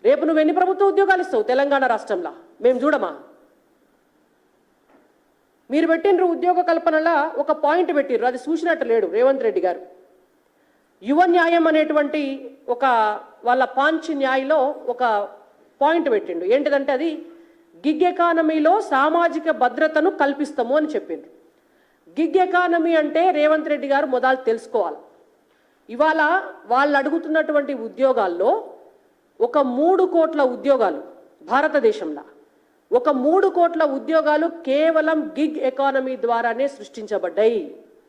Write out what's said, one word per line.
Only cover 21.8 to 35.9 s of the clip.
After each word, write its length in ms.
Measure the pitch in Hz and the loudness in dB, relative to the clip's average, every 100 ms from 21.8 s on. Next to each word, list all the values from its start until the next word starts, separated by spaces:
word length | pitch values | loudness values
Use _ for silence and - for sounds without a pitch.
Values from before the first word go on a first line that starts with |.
| _ _ _ - | _ _ _ -4
గిగ్ 180 | 320 370 | 0 2
ఎకానమీ 560 | 370 349 359 339 330 330 | 2 2 0 0 2 0
అంటే 360 | 294 311 359 | 0 2 2
రేవంత్ 360 | 302 302 311 311 | 2 2 2 0
రెడ్డి 200 | 294 269 | -4 0
గారు 180 | 277 294 | 0 0
మొదలు 300 | 254 254 262 | 0 0 0
తెలుసుకోవాలి. 600 | 254 226 - 233 175 - - _ _ _ _ _ _ _ _ | -2 -4 -4 -4 -4 -6 -16 _ _ _ _ _ _ _ _
ఇవాళ 520 | 233 311 320 302 359 - - - | 0 0 2 2 0 -2 -16 -2
వాళ్ళు 320 | 240 285 285 | 2 2 2
అడుగుతున్నటువంటి 760 | 277 320 302 320 311 294 277 | 0 -4 -2 -2 2 0 0
ఉద్యోగాల్లో 960 | 269 220 - 262 247 190 170 202 403 - - - _ _ _ _ _ | -6 -8 0 0 2 0 0 0 0 -4 -18 -20 _ _ _ _ _
ఒక 160 | 240 294 | -2 0
మూడు 460 | 269 247 320 370 | 0 0 2 2
కోట్ల 380 | 370 339 320 302 | 2 2 0 2
ఉద్యోగాలు 640 | 262 240 277 262 208 160 - - - _ | -2 -2 0 2 2 -2 -12 -20 -20 _
భారతదేశంలో, 800 | 156 247 302 294 226 208 165 147 - - _ _ _ _ _ | -2 0 2 2 0 0 -6 -10 -14 -20 _ _ _ _ _
ఒక 180 | 240 254 | 0 0
మూడు 380 | 269 262 359 392 | 0 2 2 2
కోట్ల 360 | 359 339 330 | 2 0 2
ఉద్యోగాలు 640 | 311 269 226 320 294 302 339 - - | -2 -2 -2 0 2 0 -2 -6 -4
కేవలం 680 | 269 320 320 311 320 302 - | 0 2 2 0 -2 -4 -4
గిగ్ 180 | 302 311 | -4 -2
ఎకానమీ 580 | 262 254 277 | -4 -2 -2